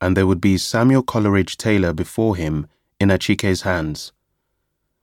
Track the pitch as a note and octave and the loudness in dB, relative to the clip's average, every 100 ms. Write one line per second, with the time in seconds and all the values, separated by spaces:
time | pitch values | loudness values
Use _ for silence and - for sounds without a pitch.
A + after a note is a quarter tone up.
0 | F2+ F#2 F#2+ F#2 G2 F#2+ - A2+ A#2+ C3+ | 0 2 2 2 2 0 0 0 4 2
1 | B2+ A#2 G#2 G2 F#2 - A2 G#2 F2 D#2+ | 2 0 2 2 0 -4 0 0 0 -2
2 | F2 - A2+ F2+ D#2 D2+ D2 _ _ - | -6 -2 -2 0 -2 -4 -6 _ _ -2
3 | G2 F#2+ - G2+ G2+ F2+ G2 F2+ D#2 D2+ | 2 2 0 -2 0 -2 -2 -2 -4 -8
4 | - _ _ _ _ _ _ _ _ _ | -12 _ _ _ _ _ _ _ _ _